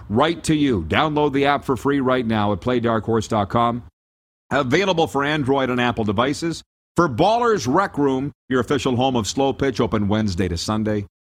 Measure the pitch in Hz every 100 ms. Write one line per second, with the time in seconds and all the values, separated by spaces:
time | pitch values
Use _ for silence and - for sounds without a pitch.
0 | - 107 156 170 - 151 143 104 78 101
1 | 156 147 147 139 139 143 - 123 143 143
2 | 127 127 113 110 104 101 123 123 117 113
3 | 110 113 - 110 98 120 117 120 - _
4 | _ _ _ _ _ 131 131 156 196 165
5 | 160 139 143 156 127 139 127 123 123 117
6 | 107 101 131 143 165 156 - _ _ -
7 | 170 117 185 233 240 202 113 160 196 -
8 | 143 131 139 - - 127 117 143 139 120
9 | 135 123 101 135 135 131 135 123 113 110
10 | 101 107 107 87 92 85 - 110 110 107
11 | 98 _